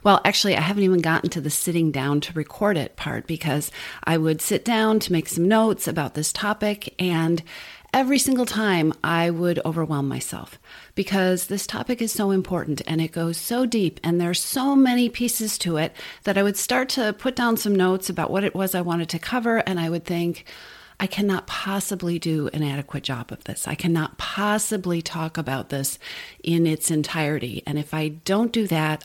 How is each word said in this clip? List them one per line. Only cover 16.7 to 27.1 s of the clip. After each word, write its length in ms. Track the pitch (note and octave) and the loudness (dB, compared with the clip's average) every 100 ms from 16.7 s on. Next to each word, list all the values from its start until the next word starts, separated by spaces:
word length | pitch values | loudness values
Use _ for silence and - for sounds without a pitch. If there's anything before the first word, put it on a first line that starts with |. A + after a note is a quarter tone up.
| B3+ B3+ | 0 0
to 220 | - A3 | 0 0
put 220 | G#3 C4 | 0 -2
down 220 | B3+ A#3+ A3+ | 0 2 2
some 180 | G#3 | 2
notes 340 | G3+ F#3 F#3+ - | 4 4 2 -2
about 220 | F3 D#3+ | -2 -2
what 140 | F#3+ | 0
it 100 | G3+ | 0
was 180 | F3+ F#3+ | 0 -2
I 100 | F#3 | -2
wanted 260 | F3 E3+ E3 | 0 -2 -2
to 100 | E3 | -6
cover, 460 | - B3 A#3 A3+ G3 | -4 -2 2 2 0
and 140 | F#3 | -2
I 100 | E3 | -2
would 140 | E3+ | -2
think, 400 | E3 E3+ E3+ E3 - - - - - - | -2 -2 -2 -4 -10 -20 -20 -20 -16 -6
"I 80 | F#3+ | -4
cannot 400 | - G3+ F#3 - | 0 0 0 -2
possibly 720 | - F#3+ G3 - F#3 F3 E3+ | -6 -4 -4 -4 -4 -2 -2
do 280 | E3 D#3 C#3+ | 0 -2 -2
an 100 | D#3 | -2
adequate 400 | D3 C#3 C#3+ C#3 | -2 -4 -6 -6
job 300 | - B2+ A#2 | -6 -6 -8
of 100 | - | -12
this. 220 | - - - | -10 -8 -6
I 80 | |
cannot 420 | D3+ E3+ E3 D#3 - | -4 0 0 0 -6
possibly 840 | - - G#3 G#3+ - G#3+ F3+ E3+ | -6 -2 0 0 0 -2 -2 -2
talk 340 | E3 E3 D#3+ D#3+ | -2 -6 -6 -6
about 320 | D3+ C3+ - | -4 -4 -4
this 300 | C#3 C3+ - - - - - | -4 -4 -6 -12 -14 -16 -8
in 240 | - E3+ E3 | 0 2 4
its 200 | D#3 - | 2 0
entirety. 760 | D#3 C#3+ | 0 0